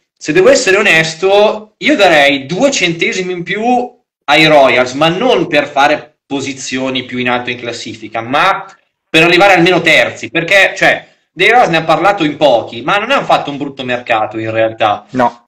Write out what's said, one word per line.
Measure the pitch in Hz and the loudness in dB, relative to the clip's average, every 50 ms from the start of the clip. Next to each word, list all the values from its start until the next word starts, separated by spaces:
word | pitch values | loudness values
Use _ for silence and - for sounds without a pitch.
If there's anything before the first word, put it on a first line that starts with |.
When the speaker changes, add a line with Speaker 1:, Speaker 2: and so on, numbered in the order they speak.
| _ _ _ | _ _ _
Speaker 1:
Se | _ - - 151 | _ -8 -2 0
devo | 165 185 - | 4 4 4
essere | 185 170 - 190 185 | 4 4 2 2 0
onesto, | 202 214 196 165 160 160 160 - - 185 190 196 202 208 214 - - - - _ _ | 2 2 2 2 2 0 -2 -4 -4 0 2 4 4 4 2 0 -4 -10 -16 _ _
io | 185 233 302 | -2 0 2
darei | 208 202 180 165 147 143 139 143 135 127 | 4 4 4 4 4 4 2 2 0 -4
due | 131 175 185 262 285 | -6 -2 0 0 0
centesimi | - - 180 170 165 160 185 220 220 185 180 180 180 | 0 0 -2 -2 -2 -2 -4 -4 -4 -4 -6 -6 -8
in | 175 170 | -8 -8
più | 180 190 208 220 240 247 247 - - - _ _ _ _ _ _ | -8 -6 -4 -2 0 0 -2 -2 -6 -12 _ _ _ _ _ _
ai | - 147 156 156 | 0 2 2 4
Royals, | 156 156 143 135 127 120 123 127 123 127 | 4 6 6 6 4 4 2 0 -2 -2
ma | 139 151 165 | 0 0 0
non | 175 190 240 254 226 190 165 | 0 0 0 0 0 0 0
per | - 156 147 139 - | 0 0 -2 -2 -2
fare | - 135 139 147 151 - - - _ _ _ | 0 0 2 2 0 -2 -6 -12 _ _ _
posizioni | _ 139 139 123 131 135 - - - 131 131 131 131 127 127 123 | _ -8 -6 -6 -8 -10 -10 -10 -8 -6 -6 -4 -4 -4 -6 -8
più | - 127 123 | -8 -8 -6
in | 123 123 | -4 -2
alto | 123 123 123 123 | -2 -2 -4 -6
in | 123 123 | -8 -8
classifica, | - 120 117 - - 117 107 - 110 104 - 113 | -8 -10 -10 -10 -12 -14 -14 -14 -14 -10 -8 -8
ma | 113 117 135 151 170 190 196 196 - - - _ _ _ _ _ _ _ | -6 -4 -2 0 0 0 0 -2 -6 -12 -20 _ _ _ _ _ _ _
per | - 160 165 | 0 0 2
arrivare | 175 180 170 196 202 190 | 2 4 4 4 4 4
almeno | 170 165 185 185 165 | 4 4 2 2 2
terzi, | - 160 151 131 117 - - - - - | 2 2 2 2 2 0 -4 -8 -12 -8
perché, | - 165 165 - 196 196 190 - - | -6 -6 -2 0 2 2 2 2 0
cioè, | - 175 151 113 - - - _ _ _ _ _ | 0 0 0 0 0 -4 -12 _ _ _ _ _
dei | 156 185 214 | -2 0 2
Royals | 226 247 220 175 | 4 4 2 2
ne | 165 | 0
hanno | 160 160 | 0 0
parlato | 165 160 151 170 196 202 - 165 | 0 0 2 2 0 0 0 -2
in | 147 139 | -4 -2
pochi, | - 156 139 120 113 104 - 120 117 123 | 0 2 2 2 2 0 -4 -10 -8 -4
ma | 160 190 | -2 -2
non | 208 214 233 | -2 -2 -2
hanno | 277 254 170 | -2 -2 0
fatto | - 170 147 - 147 | 0 0 0 0 -4
un | 143 135 | -8 -8
brutto | 143 143 - - 127 | -8 -8 -8 -10 -6
mercato | 127 123 120 120 - 117 110 107 107 113 113 | -6 -6 -6 -4 -2 -2 -2 -2 -4 -4 -6
in | 110 110 | -6 -4
realtà. | 110 113 113 110 110 - 117 107 104 98 - - | -2 -2 -2 -2 0 0 0 0 0 -2 -6 -8
Speaker 2:
No. | - 127 123 117 - - _ | -4 -2 -2 -2 -2 -6 _